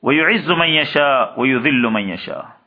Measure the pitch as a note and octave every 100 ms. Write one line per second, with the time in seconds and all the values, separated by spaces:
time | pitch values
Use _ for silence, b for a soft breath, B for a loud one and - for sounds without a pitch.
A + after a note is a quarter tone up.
0 | G2+ D3 D#3+ A3 D#3 E3+ E3 D#3 C#3+ D3
1 | C#3+ C3+ A2+ - B2+ B2+ B2 C3 A#2+ A2
2 | G2+ E2+ - - - -